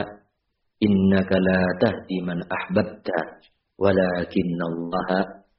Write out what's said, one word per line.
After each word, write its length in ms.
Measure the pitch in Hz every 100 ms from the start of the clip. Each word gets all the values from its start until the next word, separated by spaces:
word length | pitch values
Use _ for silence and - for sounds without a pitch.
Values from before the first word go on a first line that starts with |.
| 104 - _ _ _ _ _ -
"Innaka 540 | 208 196 190 98 95 95
la 240 | 92 92 92 90
tahdi 360 | 117 - - 92 90
man 160 | 87
ahbabta, 760 | 85 - - 95 92 - - 90 80 - _ _ _ -
walakinnallaha 1700 | 98 95 90 90 85 101 87 85 85 82 85 90 87 92 98 - _